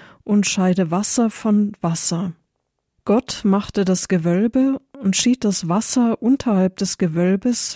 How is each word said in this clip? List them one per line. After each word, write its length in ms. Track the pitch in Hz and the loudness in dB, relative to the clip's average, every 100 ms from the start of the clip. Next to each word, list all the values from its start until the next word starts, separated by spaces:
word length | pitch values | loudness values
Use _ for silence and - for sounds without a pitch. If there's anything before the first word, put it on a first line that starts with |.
| - - | -20 -18
und 240 | - 208 196 | 0 0 2
scheide 440 | - 185 185 170 | 0 2 2 0
Wasser 400 | 175 208 - 226 | 0 -2 0 0
von 420 | - 220 208 208 - | 0 0 2 2 -2
Wasser." 520 | 170 165 - 170 190 - _ _ _ _ _ _ - | -4 -2 -4 -4 -6 -10 _ _ _ _ _ _ 0
Gott 340 | 214 - - | 0 0 -2
machte 440 | 202 196 202 214 190 | 0 0 0 -2 0
das 220 | 180 - | 0 0
Gewölbe 720 | 185 165 175 226 262 269 269 - 277 | -2 0 0 0 2 0 -2 -8 -6
und 160 | 196 190 | -2 0
schied 280 | 240 254 | 0 0
das 220 | 214 190 165 | 0 -2 -2
Wasser 540 | 185 - - 233 226 | -2 0 0 0 0
unterhalb 560 | 226 269 - 196 185 185 | 0 0 2 2 0 0
des 220 | 190 - | -6 -2
Gewölbes 760 | 180 160 180 196 247 233 - | -2 0 0 0 0 -2 -6